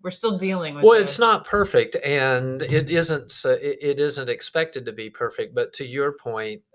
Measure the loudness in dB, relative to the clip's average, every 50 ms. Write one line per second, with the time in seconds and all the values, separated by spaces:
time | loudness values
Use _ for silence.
0 | -12 -12 -10 -4 -2 -2 -2 0 -2 -2 -2 -2 -4 -6 -2 6 8 8 8 8
1 | 6 2 0 2 4 4 4 2 0 -2 0 0 0 4 4 2 2 2 -2 -4
2 | -2 0 0 2 2 2 2 0 0 -4 -6 -6 -4 0 0 0 0 2 0 0
3 | 0 0 -2 -4 -6 -8 -12 -4 0 0 0 0 0 -6 -6 -4 -2 -2 0 0
4 | -2 -2 -2 -4 -6 -6 -6 -6 -8 -4 -2 -2 -2 -2 -6 -10 -10 -10 -10 -10
5 | -12 -14 -8 -8 -8 -6 -4 -6 -8 -4 -4 -4 -4 -4 -6 -12 -12 -8 -6 -4
6 | -4 -4 -4 -6 _ -8 -8 -6 -8 -8 -10 -12 _ _ _